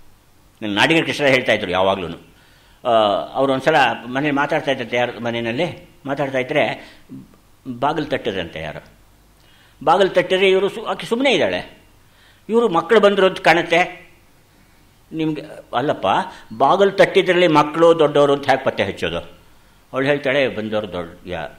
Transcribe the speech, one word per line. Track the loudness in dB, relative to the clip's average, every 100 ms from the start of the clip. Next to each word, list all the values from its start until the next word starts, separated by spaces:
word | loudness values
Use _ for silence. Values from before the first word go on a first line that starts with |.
| -20 -20 _ _ _ -12
ನನ್ನ | -4 0
ನಾಡಿಗರ | 2 2 0
ಕೃಷ್ಣ | 0 2
ಹೇಳ್ತಾಯಿದ್ರು | 2 2 -2 0
ಯಾವಾಗ್ಲೂ. | 0 0 0 -4 -12 -18 _ _ _ _ _ 0
ಆ, | 2 4 0 -4
ಅವ್ರು | -2 -2
ಒಂದು | 0 2
ಸಲ | 2 2 0 -6
ಮನೇಲಿ | -4 -2
ಮಾತಾಡ್ತಾ | -2 -2 -2 -2
ಇದ್ದಂತೆ, | -4 -2 -2
ಯಾರು | -2 -4
ಮನೆಯಲ್ಲಿ | -6 -6 -4 -4 -6 -8 -20 _ -8
ಮಾತಾಡ್ತಾ | -6 -4 -4
ಇದ್ದರೆ | -2 -2 -2 -4 -14 -20 -20 -20 -20 _ _ _ -14 -6
ಬಾಗಿಲು | -4 -4 -6
ತಟ್ಟಿದ್ರಂತೆ | -6 -6 -8 -8 -10
ಯಾರು. | -12 -14 -18 _ _ _ _ _ _ _ _ -6
ಬಾಗಿಲು | 0 2 2
ತಟ್ಟಿದ್ರೆ | 2 0 2 4
ಇವರು | 2 0
ಸು-, | -4 -8
ಆಕೆ | -8 -4
ಸುಮ್ಮನೆ | -2 0
ಇದ್ದಾಳೆ. | 0 0 -2 -8 -18 _ _ _ _ _ _ -4
ಇವರು | 0 2
ಮಕ್ಕಳು | 0 2 4
ಬಂದರು | 4 4 2
ಅಂತ | 2
ಕಾಣುತ್ತೆ | 2 2 2 0 0 -6 -20 _ _ _ _ _ _ _ _ _ -12
ನಿಮ್ಗೆ. | -6 -4 -4 -10 -16 -6 -2
ಅಲ್ಲಪ್ಪ, | -2 0 0 0 -2 -10 -10 0
ಬಾಗಿಲು | 4 4 4
ತಟ್ಟಿದ್ರಲ್ಲಿ | 4 4 4 2 4 4
ಮಕ್ಕಳು | 4 2 4 4 6
ದೊಡ್ಡವರು | 4 4 4
ಅಂತ | 2 2
ಹೇಗೆ | 0
ಪತ್ತೆ | 0 -2
ಹಚ್ಚೋದು? | -4 -4 -4 -6 -10 -18 _ _ _ _ _
ಅವಳು | -4 -2
ಹೇಳ್ತಾಳೆ, | 0 0 0 0
"ಬಂದವರು | -2 -4 -4 -4
ದೊಡ್ಡ | -8 -10 -14 -12
ಯಾ-, | -10 -10